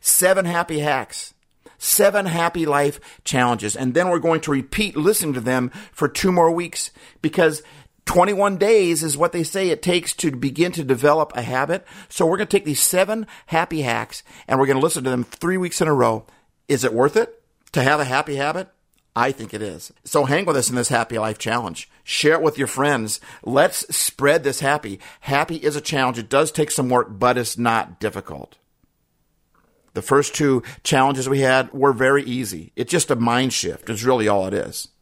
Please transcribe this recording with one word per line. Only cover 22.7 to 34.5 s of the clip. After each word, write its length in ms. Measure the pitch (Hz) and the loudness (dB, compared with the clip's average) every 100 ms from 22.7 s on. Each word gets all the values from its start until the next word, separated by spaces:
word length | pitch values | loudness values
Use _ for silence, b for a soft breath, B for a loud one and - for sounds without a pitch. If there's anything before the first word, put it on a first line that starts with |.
| 131 147 135 107 - B B | 0 0 0 -2 -8 B B
Let's 500 | - 131 175 - - | -2 2 2 0 -6
spread 500 | 151 - - 139 160 | -4 -4 0 2 2
this 160 | 139 127 | 0 -2
happy. 400 | 139 147 110 98 B B | -2 -2 -4 -14 B B
Happy 360 | - 139 165 165 | -2 -2 -2 -2
is 180 | 147 | -4
a 60 | 147 | -4
challenge. 380 | - 147 127 117 | -4 -2 -2 -2
It 100 | 107 | 0
does 240 | 139 160 | 2 2
take 180 | - 151 | 0 -2
some 180 | - 127 | 0 2
work, 200 | 123 117 | 2 0
but 260 | 101 123 123 | 0 0 0
it's 220 | 113 - | -2 -2
not 400 | 120 113 - 87 | 0 0 -4 -6
difficult. 580 | 107 98 - 73 - _ _ _ _ _ _ _ _ _ _ _ _ _ _ | -8 -8 -12 -14 -16 _ _ _ _ _ _ _ _ _ _ _ _ _ _
The 80 | - | -10
first 320 | - 139 139 | 0 2 2
two 280 | - 147 127 B B | 0 0 0 B B
challenges 440 | - 139 143 135 131 | 0 2 2 0 -2
we 120 | 139 | 0
had 320 | 131 131 127 | 4 2 0
were 200 | 135 139 | 2 2
very 300 | 117 131 143 | 4 4 4
easy. 500 | 127 123 107 90 87 - | 0 -6 -6 -10 -12 -8
It's 160 | 117 | -2
just 180 | 170 - | -2 0
a 60 | 123 | 0
mind 360 | 117 123 131 | 2 2 0
shift. 380 | - 90 - - | -2 -6 -8 -8
It's 140 | 107 | -4
really 240 | 120 127 107 | 0 2 2
all 180 | 101 | 0
it 80 | 95 | 0